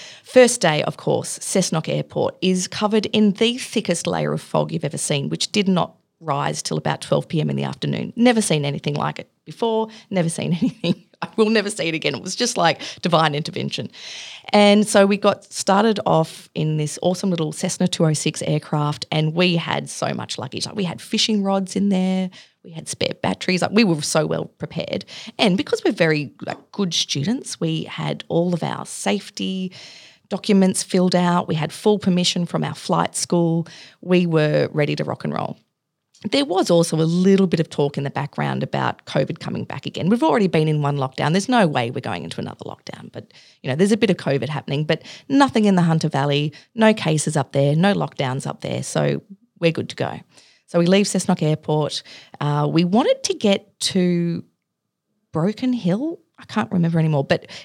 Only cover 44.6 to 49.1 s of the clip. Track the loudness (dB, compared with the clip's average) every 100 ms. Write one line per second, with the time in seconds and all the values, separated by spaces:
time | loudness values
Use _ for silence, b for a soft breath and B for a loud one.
44.6 | -4 -2 0 -2 B B 0 4 4 4
45.6 | 4 4 4 2 0 0 0 0 -2 b
46.6 | b 2 2 4 2 0 0 -2 0 2
47.6 | 2 4 2 2 -2 -4 -4 -4 -6 -8
48.6 | -6 -6 -4 -2 0